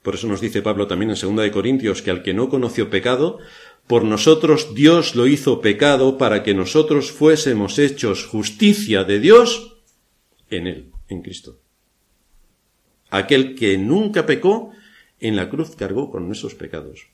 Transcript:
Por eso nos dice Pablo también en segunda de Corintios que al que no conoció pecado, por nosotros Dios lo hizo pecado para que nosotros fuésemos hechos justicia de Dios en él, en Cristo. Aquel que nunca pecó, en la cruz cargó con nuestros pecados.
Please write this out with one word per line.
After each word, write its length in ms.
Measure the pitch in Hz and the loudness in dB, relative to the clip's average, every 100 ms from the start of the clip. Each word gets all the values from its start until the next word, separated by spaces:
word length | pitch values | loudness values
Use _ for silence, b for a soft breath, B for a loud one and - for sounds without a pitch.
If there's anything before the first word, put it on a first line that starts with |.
Por 140 | - | -6
eso 120 | 92 113 | -6 -6
nos 140 | 98 | -4
dice 220 | 107 107 | -4 -4
Pablo 240 | 101 101 101 | -2 -2 -2
también 240 | 90 110 | -2 -4
en 60 | 101 | -4
segunda 260 | 95 107 | -4 -2
de 80 | 107 | -2
Corintios 500 | 101 101 131 110 92 | -2 -2 -2 -2 -4
que 100 | - | -4
al 120 | 90 | -6
que 100 | - | -4
no 160 | 95 131 | -4 -2
conoció 400 | 135 120 117 104 | -2 -4 -4 -2
pecado, 500 | 98 117 127 160 180 B B B B _ | -2 -2 0 -2 -4 B B B B _
por 160 | 120 | 0
nosotros 720 | 110 107 156 156 160 147 - | 2 2 4 4 4 2 0
Dios 400 | 104 147 170 156 | 4 6 6 2
lo 120 | 117 123 | 0 2
hizo 340 | 143 - 117 | 2 0 0
pecado 560 | 107 104 143 135 131 131 | 0 2 2 4 2 2
para 260 | 123 104 | 0 0
que 120 | 107 | 0
nosotros 580 | 98 92 156 156 147 131 | -2 0 2 2 0 -2
fuésemos 680 | - 151 156 151 113 98 - | 2 4 4 2 -2 -2 0
hechos 460 | 143 139 113 95 | 0 0 -4 -4
justicia 800 | - 110 101 - 208 202 208 101 | -6 -8 -8 2 2 2 0 0
de 160 | 95 101 | 2 2
Dios 560 | 135 226 233 - - _ _ _ _ _ _ _ _ | 6 6 6 -2 -10 _ _ _ _ _ _ _ _
en 200 | 95 90 | -8 -8
él, 220 | 78 65 - - | -10 -16 -20 -14
en 120 | 92 | -14
Cristo. 400 | - - - 58 _ _ _ _ _ _ _ _ _ _ _ _ _ _ _ | -14 -20 -20 -20 _ _ _ _ _ _ _ _ _ _ _ _ _ _ _
Aquel 440 | 196 196 139 131 | -6 2 2 2
que 220 | 131 110 95 | -2 0 0
nunca 480 | 98 170 214 208 | 0 0 0 -2
pecó, 480 | 156 135 180 220 233 B B B B B | -2 0 2 0 -4 B B B B B
en 160 | 113 104 | -4 -2
la 140 | 90 | -4
cruz 260 | 139 156 - | -6 -8 -8
cargó 340 | 98 98 139 | -6 -6 -6
con 160 | - 87 | -8 -10
nuestros 280 | 104 - | -10 -12
pecados. 540 | - 80 80 76 - - | -14 -14 -14 -14 -20 -20